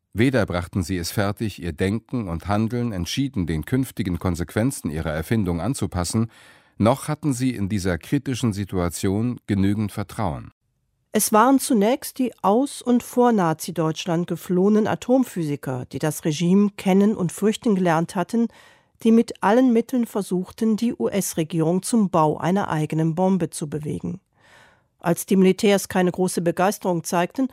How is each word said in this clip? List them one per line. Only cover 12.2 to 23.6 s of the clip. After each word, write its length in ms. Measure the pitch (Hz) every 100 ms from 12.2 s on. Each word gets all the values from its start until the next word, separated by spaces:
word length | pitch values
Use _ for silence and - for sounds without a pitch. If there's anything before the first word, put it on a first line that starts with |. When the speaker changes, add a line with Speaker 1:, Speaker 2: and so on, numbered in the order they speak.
| 247 -
Speaker 2:
aus 400 | 190 220 277 -
und 200 | - 240
vor 300 | - 247 247
Nazi-Deutschland 920 | 220 170 160 - 170 156 156 - 165 175
geflohenen 600 | 165 - 180 196 214 214
Atomphysiker, 1000 | 175 - 262 247 185 151 143 - 127 -
die 120 | 135
das 260 | 156 147
Regime 460 | 175 147 175 196 208 -
kennen 400 | 196 190 208 220
und 160 | 170
fürchten 420 | - 202 208 240
gelernt 400 | 190 180 160 165
hatten, 340 | 196 180 233 233 - - _ _ -
die 100 | 226
mit 300 | 226 233 -
allen 300 | 196 233 262
Mitteln 340 | 226 233 254 226
versuchten, 720 | 214 190 180 185 - 220 214
die 180 | 240
U-S-Regierung 880 | - 226 202 - - 160 165 160 185
zum 280 | - 233 196
Bau 280 | 170 156 -
einer 300 | 156 196 -
eigenen 460 | 156 151 156 160
Bombe 360 | 160 185 190 160
zu 180 | -